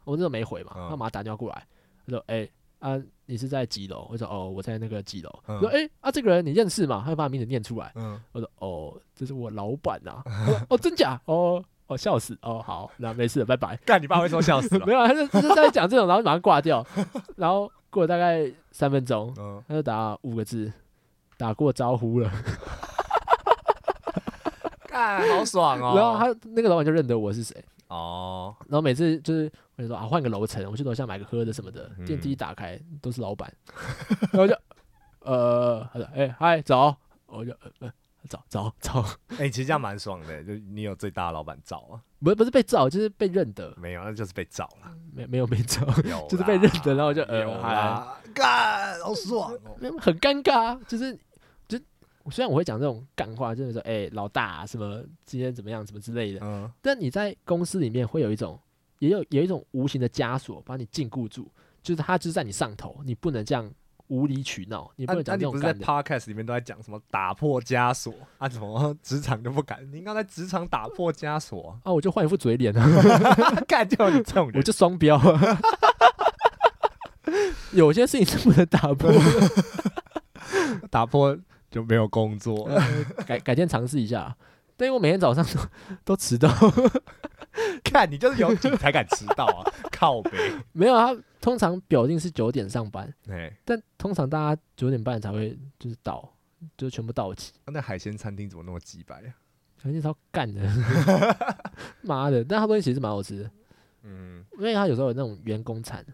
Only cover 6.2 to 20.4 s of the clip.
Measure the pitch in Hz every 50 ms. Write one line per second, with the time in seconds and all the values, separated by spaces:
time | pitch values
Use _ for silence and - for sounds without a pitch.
6.2 | 240 208 175 175 175 147 143 208 226 185 - - 180 139 120 98 113 151 165 151
7.2 | 151 139 131 135 113 113 135 120 104 - 117 113 - - - 117 113 107 104 107
8.2 | 113 _ - 120 113 - _ - 95 95 90 78 78 71 - - - _ _ -
9.2 | 135 127 139 131 120 110 107 107 101 107 131 151 - 156 104 - - 90 - -
10.2 | - 123 107 104 110 - - - - - 262 240 - 339 330 - - 131 127 120
11.2 | - - 160 170 175 175 180 180 185 - _ _ _ - 139 131 - 208 175 -
12.2 | - - 113 - - 117 113 113 113 - 92 82 190 - - - 120 113 113 120
13.2 | 120 117 - 143 117 110 127 123 123 90 104 120 _ - 220 180 147 139 185 175
14.2 | 170 175 160 165 160 160 151 135 254 226 180 190 190 185 240 262 240 233 269 311
15.2 | 294 277 - 294 285 302 403 320 302 - - 240 170 185 240 254 208 175 180 208
16.2 | 233 165 151 175 175 202 170 175 156 160 147 117 113 - - 202 202 - - 254
17.2 | - - - - 175 165 185 202 202 202 - _ _ _ - 202 170 160 175 175
18.2 | 175 175 170 160 151 131 - - _ _ - - 147 139 139 139 127 123 123 107
19.2 | 107 117 131 104 104 101 101 101 110 - 151 156 147 123 110 110 110 107 104 -
20.2 | - 131 113 113